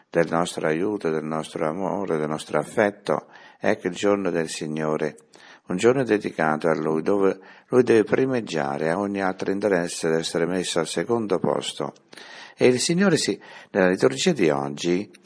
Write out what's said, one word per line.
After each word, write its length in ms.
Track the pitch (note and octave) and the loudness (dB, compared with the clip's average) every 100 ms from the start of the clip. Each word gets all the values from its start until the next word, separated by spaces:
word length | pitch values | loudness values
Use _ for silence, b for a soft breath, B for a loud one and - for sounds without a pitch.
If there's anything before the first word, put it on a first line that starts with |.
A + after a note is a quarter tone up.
| _ | _
del 160 | E2+ D#2+ | 0 2
nostro 380 | E2+ F2 - E2+ | 0 -2 -2 -2
aiuto, 420 | D#2+ G2+ G#2 E2 | 0 0 -2 -2
del 160 | D#2+ | -2
nostro 420 | D#2 D#2+ D#2 F2 D#2+ | -2 -4 -6 -4 -4
amore, 520 | F2 F2+ F2+ F#2 D#2+ | -2 -4 -4 -2 -2
del 100 | D2+ | -2
nostro 300 | D#2 - D#2 | -4 -2 -2
affetto. 680 | D2 - G#2 - - D2+ - B B B | 0 2 0 0 -2 -2 -4 B B B
Ecco 280 | G2 G#2+ F#2 | -2 -2 -2
il 80 | |
giorno 360 | F2 G2+ G2+ F#2 | -2 0 2 0
del 200 | E2+ D#2+ | -2 -2
Signore, 680 | - D#2 D#2 D#2 D#2 D#2 - _ B B B - | -6 -6 -4 -2 -2 -2 -6 _ B B B -8
un 80 | F#2 | 0
giorno 260 | A2+ C3 | 2 2
dedicato 640 | A#2 G#2 G2 - D#2 D#2 E2 | 2 0 0 -2 0 0 0
a 60 | |
Lui, 260 | D#2 D#2 D#2+ | 0 0 -2
dove 380 | E2+ G2+ G2 F#2 B B _ | 0 2 2 0 B B _
Lui 160 | B2+ | 2
deve 200 | A#2+ A2+ | 6 4
primeggiare 840 | G2+ - C3 B2+ G#2 D#2+ C#2 C#2+ D#2 | 4 2 2 -2 -2 -2 -2 -2 0
a 80 | F2+ | 0
ogni 240 | G2+ G2 | -2 -2
altro 280 | F#2+ F#2 G2+ | -2 -2 -4
interesse 580 | G2 G#2+ F2+ E2+ - E2 | -2 2 2 0 -2 0
ed 60 | |
essere 300 | E2 E2 E2+ | 0 0 -2
messo 360 | E2+ F#2 F2 E2+ | 0 -2 -2 -2
al 80 | D#2+ | -2
secondo 500 | - - A#2+ G#2 F2 | -2 -2 -2 0 -2
posto. 560 | - C#2 C2+ - C#2 - _ B B B B | 0 -2 -4 -6 -8 -10 _ B B B B
E 120 | - B2 | 2 2
il 140 | B2+ | 4
Signore 360 | - E3+ G3+ D3+ | 0 2 2 2
si, 240 | - G2 B B B | 0 -4 B B B
nella 180 | G2+ F#2 | 2 2
liturgia 440 | G2 C3 C3+ F#3 | 4 2 2 0
di 180 | D3 D#2+ | 2 2
oggi, 600 | C#2 C#2 C#2+ E2+ F2+ G#2 - | 2 -2 -4 -2 -2 -2 -14